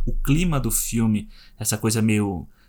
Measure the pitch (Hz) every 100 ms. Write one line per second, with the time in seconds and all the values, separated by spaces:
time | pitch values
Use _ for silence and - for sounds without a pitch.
0 | - - - 151 180 143 117 - - 117
1 | 113 104 - - - - 107 107 113 110
2 | 110 107 101 90 - -